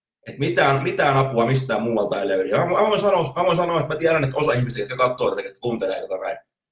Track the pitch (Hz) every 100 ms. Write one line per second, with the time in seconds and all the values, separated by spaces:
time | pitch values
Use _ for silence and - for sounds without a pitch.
0 | _ _ - 123 135 - 143 135 175 -
1 | 147 135 131 117 127 135 - 110 117 110
2 | 101 101 98 95 95 123 170 185 220 202
3 | 202 180 143 170 180 165 175 165 143 156
4 | 160 160 135 143 151 123 120 107 104 127
5 | 127 123 110 98 98 - 120 113 95 90
6 | 98 95 95 - - _ _